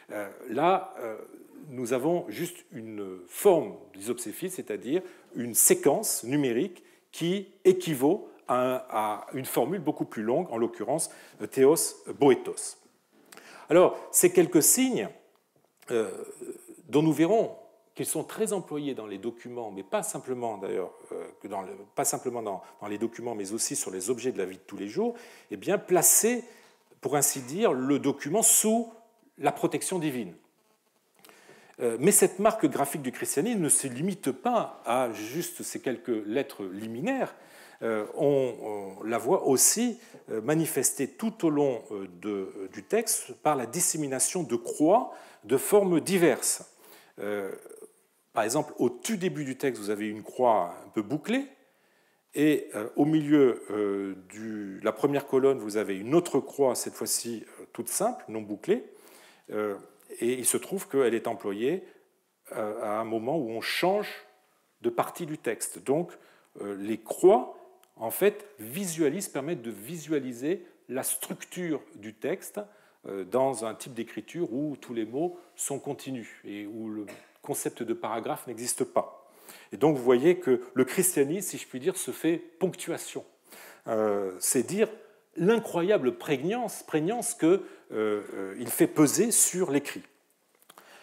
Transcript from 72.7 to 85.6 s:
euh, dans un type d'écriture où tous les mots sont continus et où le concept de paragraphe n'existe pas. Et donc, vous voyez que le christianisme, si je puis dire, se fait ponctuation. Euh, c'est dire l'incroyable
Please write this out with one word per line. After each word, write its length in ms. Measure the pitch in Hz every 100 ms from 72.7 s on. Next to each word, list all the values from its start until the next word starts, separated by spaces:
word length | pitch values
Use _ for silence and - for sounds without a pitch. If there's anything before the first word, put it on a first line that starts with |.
| _ _ _ -
euh, 180 | 98
dans 400 | 92 123 131 123
un 100 | 113
type 200 | 107 -
d'écriture 580 | 117 110 - - 165 -
où 240 | 120 151 131
tous 180 | -
les 100 | 117 107
mots 320 | 123 175 175 - -
sont 220 | - 139
continus 500 | 143 135 135 131 104 -
et 220 | - 101 104
où 220 | 113 110
le 180 | 107 98 95 - _
concept 420 | - 139 151 -
de 120 | 113
paragraphe 520 | 117 113 117 117 147 -
n'existe 380 | 113 120 -
pas. 480 | 127 - - - - - - - -
Et 40 | 104
donc, 200 | 147 143
vous 80 |
voyez 340 | 123 123 151 180
que 240 | 131 123 -
le 100 | -
christianisme, 640 | - - 175 - 139 185 -
si 100 | 139
je 80 | -
puis 140 | -
dire, 160 | 147 -
se 140 | -
fait 260 | 117 160 165
ponctuation. 880 | - - 185 - - 151 - 131 - _ _ - - - -
Euh, 440 | 110 107 101 95 92
c'est 220 | - 135
dire 260 | 117 185 202 - - _ _ -
l'incroyable 800 | 180 226